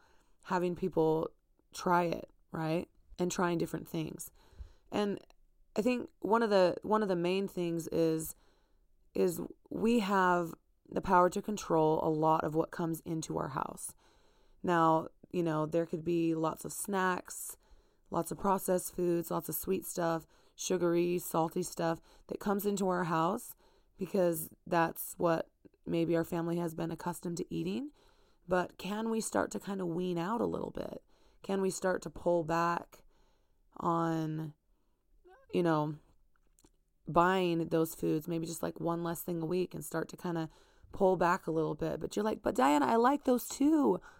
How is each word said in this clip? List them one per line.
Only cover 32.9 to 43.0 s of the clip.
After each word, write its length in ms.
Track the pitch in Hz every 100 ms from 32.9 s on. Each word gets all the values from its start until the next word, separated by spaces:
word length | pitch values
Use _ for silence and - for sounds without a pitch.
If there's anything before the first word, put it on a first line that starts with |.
| - - _ _ _ _ _ _ -
on, 760 | 180 165 165 165 156 156 156 - _ _ _ _ _ _ 349 480 -
you 100 | 381
know, 320 | 175 156 151 151 _ _ _ _ _ _ _ _ _ _ -
buying 600 | 156 175 190 180 165 165
those 280 | 165 165 -
foods, 320 | 170 160 165
maybe 180 | 165 165
just, 180 | 165
like, 160 | 170 170
one 240 | 170 170
less 180 | 170 170
thing 200 | - 170
a 40 | 160
week 280 | 180 175
and 100 | 156
start 260 | 151 165 -
to 80 | -
kind 200 | 180 170
of 120 | 160 - _ _ -
pull 260 | - 190 185
back 300 | 175 185 -
a 40 |
little 240 | 160 156 156
bit? 240 | 160 151
But 160 | - -
you're 100 | 214
like, 160 | -
"But 140 | - 254
Diana, 300 | 269 294 254
I 100 |
like 280 | 226